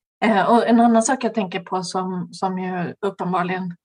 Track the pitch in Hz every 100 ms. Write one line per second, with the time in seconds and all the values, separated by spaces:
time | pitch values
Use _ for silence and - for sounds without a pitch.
0 | _ _ 214 226 214 233 220 233 233 226
1 | 226 262 233 226 185 196 175 185 175 190
2 | 185 180 175 - 190 185 185 180 170 -
3 | 196 196 180 180 180 185 180 175